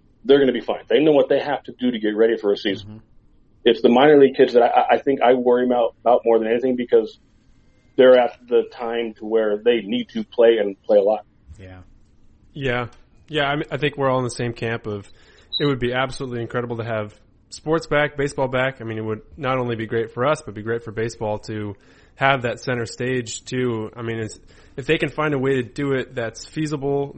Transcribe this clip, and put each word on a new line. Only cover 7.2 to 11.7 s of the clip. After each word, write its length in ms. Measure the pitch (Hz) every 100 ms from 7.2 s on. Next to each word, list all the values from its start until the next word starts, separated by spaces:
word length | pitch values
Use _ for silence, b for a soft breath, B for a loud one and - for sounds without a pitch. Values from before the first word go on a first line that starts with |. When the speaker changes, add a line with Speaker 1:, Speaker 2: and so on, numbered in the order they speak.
| _ _ _ _ _ _ _ -
Speaker 1:
they're 200 | 127 127
at 200 | 120 - 123
the 140 | 117 110
time 420 | - 117 117 117
to 100 | 107 107
where 320 | 110 107 104
they 180 | 117 117
need 260 | 98 123 113
to 120 | 113
play 340 | 104 - 117 113
and 220 | 101 98
play 160 | - 104
a 40 |
lot. 240 | 101 107 - _ - -
Speaker 2:
Yeah. 220 | 92